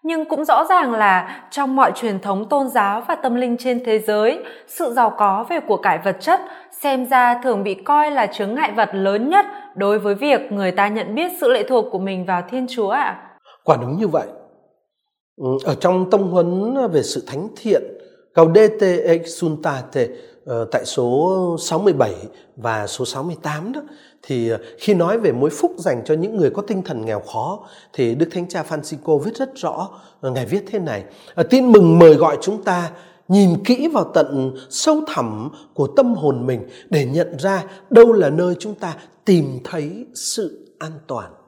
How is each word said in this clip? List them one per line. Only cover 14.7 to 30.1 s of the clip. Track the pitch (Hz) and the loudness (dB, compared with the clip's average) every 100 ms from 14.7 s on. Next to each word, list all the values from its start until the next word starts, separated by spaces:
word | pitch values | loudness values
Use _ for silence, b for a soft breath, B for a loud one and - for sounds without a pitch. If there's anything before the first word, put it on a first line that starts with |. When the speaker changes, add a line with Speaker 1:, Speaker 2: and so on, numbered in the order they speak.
| _ _ _ _ _ _ _ | _ _ _ _ _ _ _
Speaker 2:
Ừ, | 127 135 | -4 -4
ở | 151 | -2
trong | 135 180 185 185 | -2 -2 -2 0
tông | 202 190 | -2 0
huấn | 180 175 185 214 269 233 | -2 -2 -2 -4 -4 -2
về | 156 | -2
sự | 117 - - | -4 -8 -10
thánh | 135 202 - | -12 -12 -10
thiện, | 226 196 - - B B B | -2 -2 -2 -16 B B B
Gaudete | - 165 180 214 214 196 175 | 4 6 6 4 4 0 0
et | 175 165 | 2 0
Exsultate, | 165 - 165 151 156 135 127 143 120 B B B | 0 -6 -6 -4 -6 -6 -6 -4 -4 B B B
ờ, | - 117 113 | -8 -6 -2
tại | 120 | -4
số | - - 120 127 175 190 180 165 | -4 -2 0 2 0 0 -2 -4
sáu | - 165 | -4 0
mươi | 202 | 0
bảy | 147 113 - - b b - | 2 0 -2 -14 b b -10
và | 117 110 104 | -6 -4 -6
số | - | -8
sáu | 123 139 | -8 -6
mươi | 160 165 | -10 -8
tám | 151 151 190 | -8 -8 -8
đó, | 294 294 B B B | -10 -12 B B B
thì, | - 131 117 | -8 -4 -2
ờ, | 113 B B | -4 B B
khi | - | 0
nói | 190 170 226 | 2 2 2
về | 202 | 0
mối | 123 147 | 0 -2
phúc | - 349 - | 0 -4 -2
dành | 180 170 | -4 -4
cho | - | -2
những | 156 190 220 | -2 -2 0
người | 147 | 0
có | - | -2
tinh | 202 190 | -6 -6
thần | 175 127 110 | -4 -8 -6
nghèo | 104 | -6
khó, | - 113 131 202 B B B | -6 -8 -6 -8 B B B
thì | - 120 | -4 -2
Đức | 120 165 | 0 -2
Thánh | 185 175 | -4 -8
Cha | 180 151 | -8 -6
Francisco | 156 151 147 - 147 | -8 -8 -10 0 0
viết | 165 226 | 0 -6
rất | 262 | -8
rõ, | 269 170 - 185 B B | -6 -8 -6 -10 B B